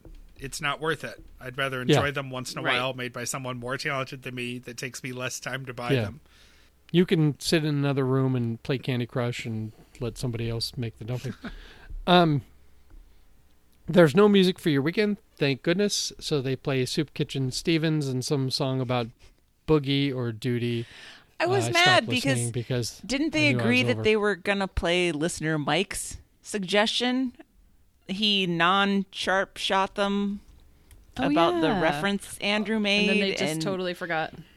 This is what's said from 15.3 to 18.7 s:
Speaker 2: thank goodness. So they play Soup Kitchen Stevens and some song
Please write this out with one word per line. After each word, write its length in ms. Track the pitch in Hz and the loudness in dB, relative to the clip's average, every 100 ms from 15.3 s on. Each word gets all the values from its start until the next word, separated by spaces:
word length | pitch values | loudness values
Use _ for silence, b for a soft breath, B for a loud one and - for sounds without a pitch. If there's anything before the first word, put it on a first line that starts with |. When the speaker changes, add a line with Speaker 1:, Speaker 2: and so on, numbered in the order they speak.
| - | -2
Speaker 2:
thank 260 | 143 127 | 0 0
goodness. 500 | - 175 104 - - - | 0 0 0 -2 -6 -8
So 220 | - 151 | -4 -2
they 160 | 131 131 | -2 -4
play 280 | - 131 127 | -2 0 0
Soup 260 | - 147 | -2 -4
Kitchen 360 | - 147 139 131 | -4 -4 -2 -4
Stevens 580 | - - 165 160 156 139 | -2 0 2 2 0 0
and 160 | 127 | -2
some 260 | 123 143 131 | 0 0 0
song 300 | - 139 | 0 0